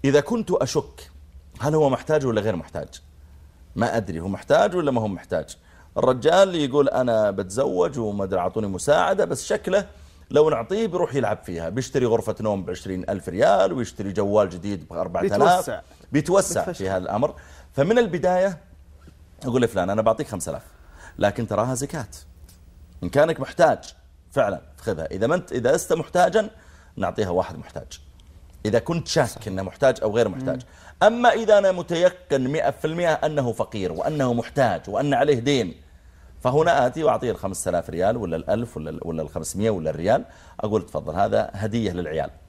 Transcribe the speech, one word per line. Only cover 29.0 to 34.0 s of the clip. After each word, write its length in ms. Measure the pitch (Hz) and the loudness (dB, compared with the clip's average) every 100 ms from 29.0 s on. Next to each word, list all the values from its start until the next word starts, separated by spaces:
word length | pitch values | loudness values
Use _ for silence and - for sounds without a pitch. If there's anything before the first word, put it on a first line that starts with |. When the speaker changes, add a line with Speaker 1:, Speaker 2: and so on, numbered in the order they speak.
| - | -2
Speaker 1:
شاك 200 | - 123 | 0 0
Speaker 4:
صح. 180 | - - | -4 -8
Speaker 1:
إنه 160 | 95 | -8
محتاج 360 | 92 - 135 123 | -8 0 2 2
أو 140 | 110 107 | -2 0
غير 120 | 110 | 0
محتاج. 280 | 90 131 127 | -2 -6 -6
Speaker 2:
مم. 500 | - - - - 202 | -10 -20 -20 2 4
Speaker 1:
أما 220 | 233 240 | 6 4
إذا 300 | 220 220 208 | 4 4 6
أنا 140 | 196 | 6
متيقن 760 | 180 170 170 180 180 - 135 127 | 0 -2 2 2 2 -2 0 0
مئة 220 | 147 - | 0 0
في 160 | - 160 | -2 -6
المئة 260 | 165 170 | 0 0
أنه 400 | 156 156 147 123 | 0 0 0 -2
فقير 400 | 107 110 107 90 | -2 -4 -2 -4
وأنه 400 | 85 | -2